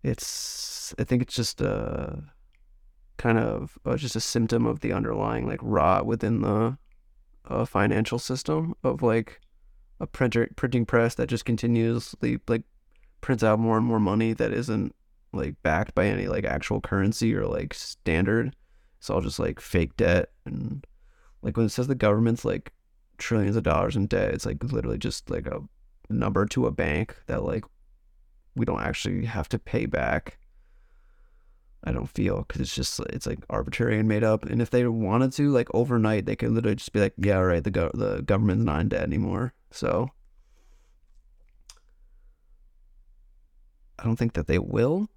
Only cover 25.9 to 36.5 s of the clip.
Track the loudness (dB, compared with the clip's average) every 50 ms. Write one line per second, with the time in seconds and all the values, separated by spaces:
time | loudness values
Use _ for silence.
25.9 | _ _ _ -4 -2 0 0 0 2 0 0 0 0 0 0 0 0 -2 -2 0
26.9 | 0 -2 -2 -4 -8 -18 -8 -6 -6 -4 -2 -4 -4 -4 -6 -10 _ _ -20 -20
27.9 | -20 _ _ _ _ _ -20 _ _ -20 _ _ _ -2 -2 0 0 -2 -2 -4
28.9 | -4 -4 -4 -4 -2 -2 -4 -4 -4 -6 -6 -4 -6 -6 -6 -2 -2 -2 -2 0
29.9 | -2 -2 0 0 0 -2 -4 -6 -18 -20 -20 -20 _ -20 -20 _ -20 -20 -20 _
30.9 | _ -20 _ -20 -20 _ -20 _ _ -20 _ -20 -20 _ _ _ -20 -12 -4 -4
31.9 | -4 -2 -4 -6 -4 -2 0 0 0 -2 -4 -6 -6 -6 -6 -4 -4 -4 -4 -4
32.9 | -4 -6 -8 -8 -8 -8 -6 -6 -8 -8 -8 -6 -4 -4 -4 -4 -2 -2 0 2
33.9 | 2 2 2 2 2 4 4 4 2 2 0 -2 0 0 0 2 2 2 2 2
34.9 | 0 0 0 2 4 4 2 2 2 2 2 4 4 2 2 2 2 0 2 4
35.9 | 4 4 4 4 2 2 0 -2 -2 -2 0 0